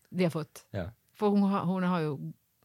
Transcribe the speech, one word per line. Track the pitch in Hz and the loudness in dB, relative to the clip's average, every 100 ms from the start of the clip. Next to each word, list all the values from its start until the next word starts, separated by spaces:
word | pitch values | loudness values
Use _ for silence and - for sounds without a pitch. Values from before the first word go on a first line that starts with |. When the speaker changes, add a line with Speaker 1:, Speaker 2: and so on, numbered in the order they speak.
| - | -8
Speaker 1:
de | 175 | 0
har | 180 160 | 0 0
fått. | 151 - - | -8 -14 -10
Speaker 2:
Ja. | 107 87 - _ - | -8 -8 -10 _ -2
Speaker 1:
For | 208 | 2
hun | 202 196 | 4 4
har, | 196 170 | 2 0
hun | 185 | 0
har | 180 180 | 0 0
jo | 156 143 160 - _ _ | -2 -4 -8 -14 _ _